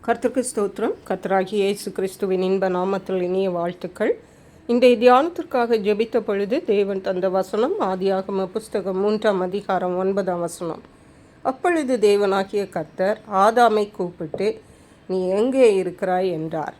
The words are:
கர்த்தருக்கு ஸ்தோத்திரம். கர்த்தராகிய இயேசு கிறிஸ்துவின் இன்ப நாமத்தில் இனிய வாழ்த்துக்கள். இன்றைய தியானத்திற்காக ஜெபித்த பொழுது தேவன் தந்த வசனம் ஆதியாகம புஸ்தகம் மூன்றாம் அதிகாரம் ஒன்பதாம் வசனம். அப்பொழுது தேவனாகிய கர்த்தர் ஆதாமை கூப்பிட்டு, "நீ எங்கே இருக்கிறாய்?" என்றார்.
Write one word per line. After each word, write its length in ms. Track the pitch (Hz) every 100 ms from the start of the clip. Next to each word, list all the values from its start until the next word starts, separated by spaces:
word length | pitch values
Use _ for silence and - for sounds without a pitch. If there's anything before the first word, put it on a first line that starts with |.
| -
கர்த்தருக்கு 360 | 233 247 262 247 -
ஸ்தோத்திரம். 380 | 202 - 233 453 -
கர்த்தராகிய 460 | 185 190 190 190
இயேசு 380 | 214 196 202 -
கிறிஸ்துவின் 500 | - 190 - 196 185
இன்ப 280 | 185 190 190
நாமத்தில் 520 | 180 185 196 196 190
இனிய 280 | 180 185 190
வாழ்த்துக்கள். 680 | 175 175 180 175 - 220 - - - - - -
இன்றைய 280 | 240 247 240
தியானத்திற்காக 800 | 247 247 330 339 330 254 233 233
ஜெபித்த 420 | 202 208 226 240
பொழுது 460 | 220 202 208 269 -
தேவன் 360 | 202 196 196
தந்த 280 | 190 185 190
வசனம் 440 | 190 185 208 247 415
ஆதியாகம 640 | 208 185 190 190 190 196 190
புஸ்தகம் 520 | 214 214 214 190 185
மூன்றாம் 420 | 202 214 214 196
அதிகாரம் 580 | 180 196 202 190 180 180
ஒன்பதாம் 420 | 190 196 190 175
வசனம். 420 | 170 - 170 - - - - - - -
அப்பொழுது 560 | - 269 359 330 262 254
தேவனாகிய 720 | 208 202 202 196 196 208 196
கர்த்தர் 520 | 180 156 - 190 214 -
ஆதாமை 580 | 196 202 233 240 214 208
கூப்பிட்டு, 680 | - 175 - 160 - 196 220 - - - - -
"நீ 220 | 185 185
எங்கே 460 | 196 240 269 247 190
இருக்கிறாய்?" 540 | 180 175 185 180 190
என்றார். 440 | 160 160 160 147 -